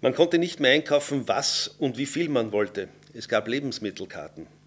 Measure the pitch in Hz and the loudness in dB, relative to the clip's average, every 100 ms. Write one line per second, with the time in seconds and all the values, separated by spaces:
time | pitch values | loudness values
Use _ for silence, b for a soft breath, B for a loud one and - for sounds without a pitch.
0 | 131 127 170 170 175 - 139 143 151 147 | 0 4 4 4 0 2 4 4 4 0
1 | - 143 113 98 143 - - - 143 123 | 2 -4 0 0 0 -2 -4 -2 -2 -2
2 | 135 - 170 135 113 104 104 - 92 - | -4 -2 0 0 2 0 0 -2 -8 -12
3 | - - - 107 110 131 143 120 107 92 | -20 -16 -2 -2 0 -4 -4 -6 -8 -8
4 | 95 90 76 - 80 - | -12 -12 -14 -16 -18 -20